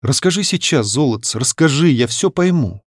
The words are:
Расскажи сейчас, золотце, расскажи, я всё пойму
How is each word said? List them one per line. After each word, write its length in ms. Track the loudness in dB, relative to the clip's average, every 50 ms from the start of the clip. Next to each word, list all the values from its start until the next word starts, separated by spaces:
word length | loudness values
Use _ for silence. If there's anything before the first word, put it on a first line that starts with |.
Расскажи 420 | -2 -2 -2 0 0 0 0 0 -2
сейчас, 440 | -2 -2 -2 -2 0 0 0 0
золотце, 520 | 0 0 0 0 0 0 -2 -4 -6 -6 -4
расскажи, 500 | -4 -4 0 2 2 2 2 4 2 2
я 180 | 4 2 0
всё 220 | -2 -2 -2 -2 -2
пойму 520 | 0 0 0 2 2 2 0 -2 -4 -10 _ _